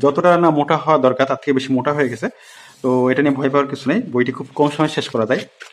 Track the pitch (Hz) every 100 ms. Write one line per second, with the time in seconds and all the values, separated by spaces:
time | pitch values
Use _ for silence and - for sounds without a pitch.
0 | 139 143 180 170 170 151 147 160 151 151
1 | 127 131 135 131 - 131 135 131 135 147
2 | 131 110 233 - - - - - 127 127
3 | 127 131 147 135 139 143 135 127 127 196
4 | 170 123 127 127 131 - 147 147 156 156
5 | - 120 110 151 - - -